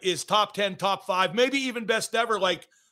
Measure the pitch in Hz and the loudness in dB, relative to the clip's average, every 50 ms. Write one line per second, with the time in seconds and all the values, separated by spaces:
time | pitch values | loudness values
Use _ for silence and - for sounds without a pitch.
0 | - 185 175 143 - - 190 214 208 202 - 196 208 196 180 - 180 196 190 190 | -4 -2 -2 -2 -2 0 2 2 2 2 0 -2 -2 -2 -2 -2 0 0 -2 -2
1 | - - 185 185 185 180 180 233 254 269 269 277 262 254 226 240 220 190 226 220 | -2 -2 0 0 0 2 2 2 2 2 2 -2 -2 -2 -6 -6 -2 -2 -2 -2
2 | - - - 226 233 226 220 196 190 185 175 - - _ _ _ _ _ | -2 -2 -2 -2 0 0 0 0 2 0 0 -2 -6 _ _ _ _ _